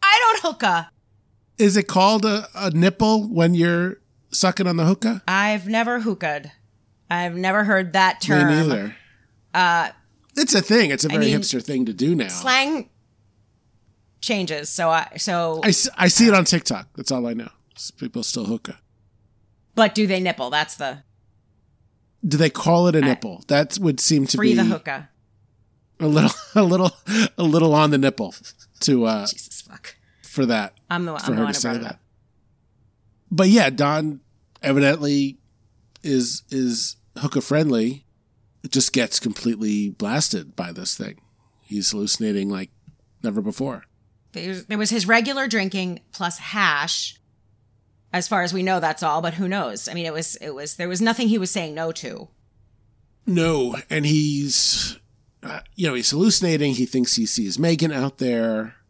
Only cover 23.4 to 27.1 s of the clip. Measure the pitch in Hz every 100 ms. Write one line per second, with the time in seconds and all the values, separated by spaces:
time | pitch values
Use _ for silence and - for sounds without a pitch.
23.4 | - 147 147 - 175 135 - 156 135 -
24.4 | - 120 160 - - 139 147 _ _ _
25.4 | _ _ _ _ _ _ 160 151 220 -
26.4 | - - 190 175 185 - -